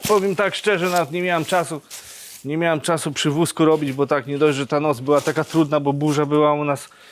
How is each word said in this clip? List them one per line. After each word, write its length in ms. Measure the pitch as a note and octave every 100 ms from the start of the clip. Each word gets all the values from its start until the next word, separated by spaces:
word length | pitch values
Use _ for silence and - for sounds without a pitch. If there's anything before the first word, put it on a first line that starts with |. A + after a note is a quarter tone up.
| -
Powiem 280 | G#3 G3 F#3+
tak 200 | G3 -
szczerze, 340 | G#3+ F#3 F3+
nawet 220 | F3+ C#3+
nie 100 | F3
miałem 240 | F3+ E3+ D3+
czasu, 360 | F3+ D#3+ D3+ - - - - - - -
nie 120 | D#3
miałem 240 | E3+ D#3
czasu 300 | - D#3+ D#3+
przy 180 | C3+ D#3
wózku 360 | D3 E3 - D#3
robić, 260 | D#3 C#3+
bo 160 | C3 C3+
tak 200 | C#3+ B2+
nie 100 | C#3+
dość, 200 | D3+ C3+
że 100 | C#3
ta 120 | D3
noc 200 | D3+ B2
była 220 | C3 C#3+
taka 220 | D#3 D3+
trudna, 360 | D3 D#3+ D3 D3+
bo 140 | C#3+
burza 320 | C#3+ D3+ D3 C#3+
była 280 | D3+ D3+
u 100 | D3
nas. 260 | D3 C#3 - - -